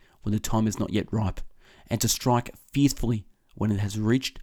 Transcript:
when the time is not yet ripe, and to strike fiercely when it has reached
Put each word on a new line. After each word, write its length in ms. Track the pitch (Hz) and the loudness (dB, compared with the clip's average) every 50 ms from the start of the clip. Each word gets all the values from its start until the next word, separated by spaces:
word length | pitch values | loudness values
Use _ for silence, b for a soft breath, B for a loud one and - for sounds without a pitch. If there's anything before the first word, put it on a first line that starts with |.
| b b b b - | b b b b -4
when 100 | 107 104 | -2 -2
the 80 | 107 | -2
time 260 | - - - 110 110 | 0 0 0 2 2
is 120 | 110 104 - | 0 0 -2
not 160 | 107 - 92 | -4 -2 -2
yet 180 | 107 - - - | -2 -2 -2 -2
ripe, 300 | 110 107 92 - - - - b b b b b b b - | -2 0 0 -2 -4 -6 -10 b b b b b b b -4
and 100 | 110 104 | -2 0
to 80 | - 110 | 0 0
strike 460 | - - - 131 123 120 120 - - - _ _ - | 0 0 2 2 2 2 0 -2 -10 -18 _ _ 2
fiercely 540 | 139 143 139 - - - 113 117 107 - - - _ _ _ _ | 4 4 4 2 0 -2 -2 -2 -2 -4 -8 -18 _ _ _ _
when 160 | - 110 107 | -2 0 0
it 100 | 104 98 | 0 0
has 180 | 101 101 98 107 | 0 -2 -2 -2
reached 420 | 107 107 120 131 127 - - - | 0 2 2 2 0 -4 -8 -12